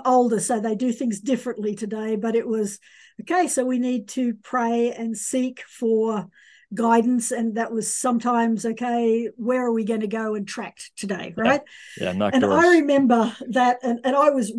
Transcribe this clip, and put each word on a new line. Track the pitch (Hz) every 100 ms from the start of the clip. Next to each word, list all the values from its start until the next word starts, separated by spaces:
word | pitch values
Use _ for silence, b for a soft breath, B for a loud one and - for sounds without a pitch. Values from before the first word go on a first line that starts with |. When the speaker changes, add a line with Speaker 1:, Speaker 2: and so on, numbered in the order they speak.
| -
Speaker 1:
older, | 254 240 214
so | 208 226
they | 220 214
do | 254
things | 233 247 196
differently | 277 240 247 214 208 196
today, | 208 214 220 214
but | 226 226
it | 233
was, | 220 202 - b b b -
okay, | - 359 320
so | 269 254
we | 254
need | 247 247 202
to | 262 240 208
pray | - 254 233 233 240
and | 233 226 226
seek | - 262 254 254 -
for | - 226 220 220 208 170 b b b _
guidance. | 202 233 233 233 247 -
And | 240 226 214
that | -
was | 226 214
sometimes, | - 254 240 240 240 233 220 226
okay, | 226 240 240 233 226 220 247
where | 233 254 247
are |
we | 226 208
gonna | 220 208
go | 220 220 214
and | 202
tract | - 175 - - -
today, | 196 185 - 170
Speaker 2:
Yeah. |
Speaker 1:
right? | 226 285 B B B -
Speaker 2:
Yeah, | 92
knock | 190 101
Speaker 1:
And | 262
Speaker 2:
doors. | 101 311 349
Speaker 1:
I | 339
remember | 285 277 254 233 214 - -
that, | 254 247 247
and, | 254 233
and | 254 277
I | 294
was | 269 208